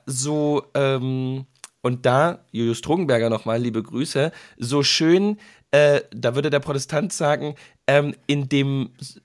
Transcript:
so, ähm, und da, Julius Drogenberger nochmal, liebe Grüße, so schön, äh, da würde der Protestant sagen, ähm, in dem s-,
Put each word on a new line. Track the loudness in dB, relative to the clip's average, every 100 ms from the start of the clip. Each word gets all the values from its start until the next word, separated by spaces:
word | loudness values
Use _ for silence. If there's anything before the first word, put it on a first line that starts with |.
| -8
so, | -6 -2 0 0 0 -2 -2
ähm, | 0 0 -2 -4 -4 -6 -10 _ -20 _
und | -4 0 2
da, | 4 2 -2 _
Julius | -2 -2 -2
Drogenberger | -2 0 2 2 2
nochmal, | -2 -2 -2
liebe | -2 -4
Grüße, | -6 -8 -4 -2 -2 -4 -18 -10
so | -2 0
schön, | 0 2 4 4 2 -2 -10 _ _
äh, | 4 6 4 0
da | -4 -2 0
würde | 0
der | -2
Protestant | -2 -4 -2 -4 -2
sagen, | -2 0 0 -4 -10 -18 _ 2
ähm, | 2 2 -4 -2
in | -2 0
dem | 0 0 -2 -4 -10
s-, | -20 -20